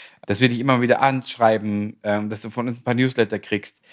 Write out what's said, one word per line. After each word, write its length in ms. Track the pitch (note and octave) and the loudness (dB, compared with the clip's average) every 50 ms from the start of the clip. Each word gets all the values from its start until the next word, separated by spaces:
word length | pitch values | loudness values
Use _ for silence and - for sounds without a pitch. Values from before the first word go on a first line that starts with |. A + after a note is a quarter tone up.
| - - _ _ - | -20 -20 _ _ -6
dass 140 | - G#2 F#2+ | -4 0 2
wir 80 | C3 B2 | 2 2
dich 100 | B2 A2+ | 2 0
immer 220 | B2+ C#3 C3 A#2+ | 0 0 2 2
wieder 200 | B2 A#2+ A#2+ - | 2 2 2 4
anschreiben, 1000 | C3+ C#3 C3 C3 B2+ - - - A#2 A2 A2 G#2+ G#2+ G#2+ G#2 G#2 G#2 G#2+ - _ - | 2 2 2 0 -4 -8 -2 2 2 4 4 2 0 -2 -4 -4 -4 -6 -8 _ -4
ähm, 260 | G#2+ G#2 G#2 G#2+ G#2+ | -2 -2 -2 -2 -6
dass 120 | A2 G#2 | -8 -10
du 100 | - A2+ | -10 -8
von 160 | - B2 A#2 | -6 -6 -6
uns 140 | B2 A#2 A#2+ | -6 -8 -6
ein 20 | - | -4
paar 120 | B2 A#2+ | -2 0
Newsletter 440 | A#2+ C3 B2+ B2+ A#2+ A2+ G#2 A2 G2+ | 2 0 2 2 2 0 0 0 -4
kriegst. 380 | - - G#2+ G#2 - - - _ _ _ | -4 -4 -4 -4 -4 -8 -18 _ _ _